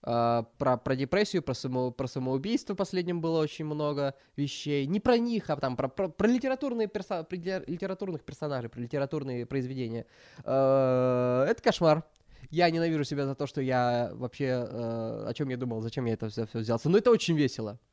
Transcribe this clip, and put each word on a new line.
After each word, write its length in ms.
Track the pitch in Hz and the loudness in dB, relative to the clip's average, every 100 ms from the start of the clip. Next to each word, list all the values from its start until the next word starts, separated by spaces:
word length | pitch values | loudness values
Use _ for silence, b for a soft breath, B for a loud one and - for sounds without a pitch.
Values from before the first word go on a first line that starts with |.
Э, 400 | - 117 117 117 113 _ | -2 0 2 2 -2 _
про, 200 | 135 123 | 0 2
про 180 | - 131 | 0 -2
депрессию, 460 | 135 190 208 185 | 0 0 2 -2
про 100 | 147 | -2
само-, 380 | 127 135 127 127 | -4 -2 -2 -2
про 160 | 120 127 | -2 -6
самоубийство 680 | - 131 135 170 247 - 190 | -4 -2 -2 0 -2 -2 -4
последним 460 | 190 185 175 175 | -2 -2 -2 -2
было 180 | 165 160 | 0 0
очень 240 | 151 - 156 | 0 -4 -6
много 480 | 151 147 143 139 139 b - | -2 -2 0 -2 -4 b -6
вещей. 500 | 143 - 147 143 139 | -4 -4 -2 0 0
Не 140 | 202 | 0
про 180 | 226 240 | 4 4
них, 320 | 240 226 - | 4 -2 -2
а 80 | 143 | -2
там 180 | 135 123 | -2 -2
про, 120 | 139 | -4
про, 180 | - 190 | -2 -4
про 180 | - 214 | 2 2
литературные 600 | 247 254 262 285 233 214 | 4 0 -2 -2 -2 -2
перса-, 360 | 208 190 180 | -4 -4 -6
про 120 | 160 185 | -6 -8
литер-, 280 | 170 190 - | -4 -6 -4
литературных 560 | 170 196 190 196 156 | -6 -6 -6 -6 -8
персонажей, 460 | - 147 151 135 117 | -10 -8 -4 -4 -6
про 100 | 120 | -8
литературные 680 | 120 147 139 156 135 123 117 | -6 -2 -2 -4 -4 -6 -4
произведения. 600 | 139 127 131 120 113 - B B B - | -4 -4 -4 -4 -6 -10 B B B 0
Э, 1000 | 131 135 135 131 127 127 123 123 123 139 | 4 6 6 4 4 4 2 2 2 2
это 120 | 147 | 2
кошмар. 420 | - 151 165 151 - _ _ B B | 2 4 4 4 0 _ _ B B
Я 200 | 156 175 | 2 4
ненавижу 340 | 165 165 156 | 4 0 0
себя 220 | 143 143 139 | -2 -2 -2
за 100 | 135 | -2
то, 100 | 143 | -4
что 140 | - | -2
я 500 | 131 127 123 120 117 | 0 2 4 2 0
вообще, 320 | 113 123 - 135 127 120 | -4 -8 -2 0 0 -2
э, 560 | 113 117 117 113 113 107 | -4 -4 -4 -4 -6 -6
о 60 | |
чем 160 | 120 143 | -4 -2
я 80 | 127 | -2
думал, 240 | 127 113 | -2 -2
зачем 240 | 113 - 120 | -4 -2 -2
я 80 | |
это 160 | 113 113 | -2 -4
все, 160 | 104 110 | -4 -4
все 120 | 113 | -4
взялся. 300 | 110 117 147 | 0 0 4
Но 80 | 190 | 6
это 140 | 233 | 6
очень 240 | 226 - 160 | 4 4 2
весело. 440 | 139 - 107 107 _ | 2 0 -8 -8 _